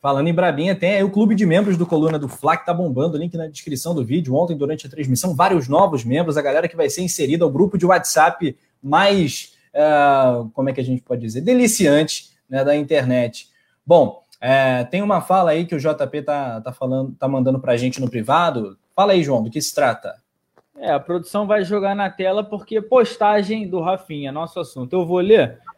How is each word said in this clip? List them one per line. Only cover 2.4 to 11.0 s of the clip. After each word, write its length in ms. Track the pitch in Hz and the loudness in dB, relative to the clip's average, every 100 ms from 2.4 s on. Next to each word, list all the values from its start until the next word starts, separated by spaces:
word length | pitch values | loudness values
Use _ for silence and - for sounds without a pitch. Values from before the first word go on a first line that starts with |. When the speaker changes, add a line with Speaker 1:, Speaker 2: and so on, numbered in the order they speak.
| 147 170 | -2 -2
Speaker 1:
que 100 | - | -2
tá 60 | |
bombando, 460 | 175 180 127 160 151 | -2 -2 -2 -2 -2
link 180 | 170 170 | -6 -8
na 120 | 156 | -12
descrição 460 | 147 - 135 165 | -14 -10 -8 -6
do 100 | 165 | -4
vídeo. 300 | 117 147 143 | -2 -4 -2
Ontem, 220 | 131 175 160 | -2 -2 -2
durante 300 | 143 156 147 | -4 -6 -10
a 40 | |
transmissão, 440 | 156 135 123 185 | -8 -2 -2 -2
vários 340 | 143 185 185 123 | 2 2 2 2
novos 360 | 147 196 147 | 2 2 2
membros, 320 | 117 135 170 151 | -2 -2 0 -2
a 60 | |
galera 260 | 143 143 170 | 0 0 -2
que 80 | 165 | -2
vai 120 | 147 | -2
ser 140 | - | -2
inserida 420 | 180 - 143 165 | -6 -2 -2 2
ao 60 | 165 | 0
grupo 260 | 139 196 190 | 2 0 2
de 100 | 175 | 2
WhatsApp 680 | 180 170 - 160 170 160 - _ _ | 2 2 2 2 2 -6 -6 _ _
mais, 760 | 135 156 202 196 156 - - _ _ | -2 2 4 4 0 -2 -14 _ _
ah, 720 | 139 151 151 143 139 131 123 113 | 0 2 4 4 4 4 2 -4
como 160 | - 135 | -4 -4
é 20 | |
que 80 | 131 | -2
a 40 | |
gente 180 | 127 127 | -4 -4